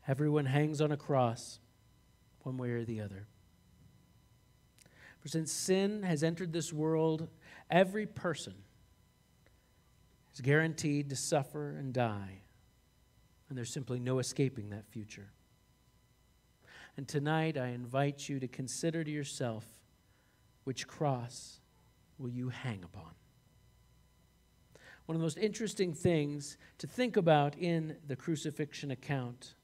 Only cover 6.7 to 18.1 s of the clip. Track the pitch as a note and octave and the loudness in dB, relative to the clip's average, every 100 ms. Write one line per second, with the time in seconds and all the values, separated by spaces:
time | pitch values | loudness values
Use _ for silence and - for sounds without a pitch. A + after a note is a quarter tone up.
6.7 | D3+ D#3 D#3+ D#3+ D#3 E3 - - - - | 0 2 4 4 2 -4 -12 -20 -20 4
7.7 | E3+ F#3+ G#3 G#3 - F3+ D3+ - F#2+ G2 | 6 6 2 -6 -4 -2 -2 -8 -14 -20
8.7 | _ - _ _ _ _ _ - _ _ | _ -20 _ _ _ _ _ -20 _ _
9.7 | _ _ _ _ _ _ - C3 D3 E3 | _ _ _ _ _ _ -4 4 4 4
10.7 | D#3 D#3 C#3+ C#3+ C3+ - D3+ C3+ D3+ D3 | 0 0 0 -2 -4 0 0 0 -6 -8
11.7 | D3+ C3+ B2+ A#2 G#2 G2 G2 - - _ | -6 -4 0 0 0 -8 -14 -20 -20 _
12.7 | _ _ _ _ _ _ _ _ C3 A#2 | _ _ _ _ _ _ _ _ -8 -6
13.7 | D#3 B2 B2 B2 C3 B2 - C3+ A#2 G#2 | -6 -4 -2 2 2 0 2 0 0 -8
14.7 | G#2 - A2+ G#2 - G2+ - _ _ _ | -10 -10 -12 -12 -14 -18 -20 _ _ _
15.7 | _ _ _ _ _ _ _ _ _ - | _ _ _ _ _ _ _ _ _ -20
16.7 | - - - C3+ D3 D3 D#3+ D#3+ D3+ B2+ | -20 -16 -12 -2 0 2 4 2 0 -2
17.7 | B2 B2 C3+ C#3+ | -4 -2 2 2